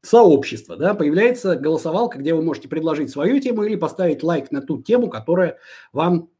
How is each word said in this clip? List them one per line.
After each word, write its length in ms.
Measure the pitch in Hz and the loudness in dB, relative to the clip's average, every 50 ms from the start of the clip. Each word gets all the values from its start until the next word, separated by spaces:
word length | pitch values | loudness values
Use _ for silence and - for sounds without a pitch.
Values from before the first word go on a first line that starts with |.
сообщества, 760 | _ - - 233 233 180 151 127 - - - 110 - - - | _ 4 6 8 8 8 6 4 2 -2 -10 -12 -12 -14 -10
да, 180 | - 147 190 208 | -2 -2 -2 0
появляется 600 | 202 165 147 151 185 214 247 247 247 - 190 170 | 0 0 0 2 4 4 2 2 0 -2 -2 -2
голосовалка, 600 | 135 135 156 160 156 - 165 160 196 233 240 - | 0 0 -2 -2 -2 -2 -4 -2 -2 -2 -2 -4
где 160 | 135 139 151 165 | -6 -4 -2 0
вы 80 | 160 | 0
можете 260 | 160 165 143 - - | 0 -2 -4 -6 -8
предложить 440 | - 151 156 156 160 156 147 151 120 | -8 -8 -4 -2 -2 -2 -2 -4 -6
свою 280 | - 143 147 196 269 285 | -6 -2 0 0 0 0
тему 240 | 269 254 233 214 208 | 0 -2 -2 -2 -2
или 120 | 214 220 | -2 -2
поставить 480 | 175 170 156 - - 185 175 151 - - | -2 -4 -4 -4 -2 0 0 0 0 -2
лайк 280 | 165 170 151 139 - | -2 -2 -2 -4 -4
на 100 | - 139 | -8 -8
ту 200 | 139 - 160 120 | -6 -6 -8 -8
тему, 280 | - - 220 247 240 190 | -2 0 2 2 2 -2
которая 480 | - 110 110 - 170 180 185 165 170 - - - - - - _ _ | -6 -10 -4 -2 0 0 0 -2 -2 -8 -18 -20 -20 -20 -20 _ _
вам 360 | 135 156 180 180 165 165 - _ | -2 0 2 2 0 -2 -6 _